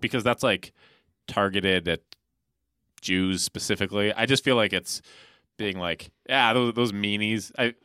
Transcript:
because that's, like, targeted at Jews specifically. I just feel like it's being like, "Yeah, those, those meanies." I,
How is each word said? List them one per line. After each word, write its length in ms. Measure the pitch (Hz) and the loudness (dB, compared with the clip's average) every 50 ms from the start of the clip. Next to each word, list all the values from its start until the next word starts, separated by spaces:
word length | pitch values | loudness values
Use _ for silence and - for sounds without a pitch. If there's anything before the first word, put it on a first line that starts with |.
because 240 | - 113 - 123 107 | -6 -2 -2 0 0
that's, 180 | 123 117 - - | 0 0 2 2
like, 300 | 120 98 90 - - - _ _ _ _ _ _ _ _ _ _ | 0 0 0 -4 -12 -20 _ _ _ _ _ _ _ _ _ _
targeted 640 | - - 107 101 98 95 101 92 95 95 92 82 85 | -4 0 0 0 2 0 0 2 2 2 2 2 0
at 120 | 82 - - _ - - _ _ _ _ _ _ _ _ _ _ _ _ _ _ _ - | -2 -4 -4 _ -20 -20 _ _ _ _ _ _ _ _ _ _ _ _ _ _ _ -14
Jews 420 | - - 92 92 95 95 95 87 - | -4 -2 0 0 2 0 0 -2 -4
specifically. 680 | - - - - - 104 95 101 92 101 104 101 107 104 | -6 -6 -8 -4 -4 -2 -2 -2 -2 0 0 0 0 0
I 140 | - 117 | 0 2
just 180 | 120 135 131 - | 2 2 2 4
feel 120 | 139 127 | 2 4
like 160 | 117 107 95 98 | 4 2 2 0
it's 300 | 90 - - - - - - - - - - _ _ _ _ _ - | -2 -4 -6 -10 -10 -12 -16 -20 -20 -20 -20 _ _ _ _ _ -6
being 200 | 110 101 92 92 | -6 -4 -4 -4
like, 320 | 87 85 82 - - - _ _ _ - | -4 -4 -4 -6 -8 -16 _ _ _ -2
"Yeah, 240 | 131 135 123 113 113 | 2 4 4 4 4
those, 220 | 127 123 120 110 | 2 2 0 0
those 180 | 117 123 113 101 | 0 0 0 0
meanies." 600 | 101 104 104 104 104 107 107 110 107 95 - - - | -2 -2 -2 0 0 0 -2 -2 -4 -4 -8 -4 -2
I, 160 | 123 120 117 - _ | -2 -2 -2 -6 _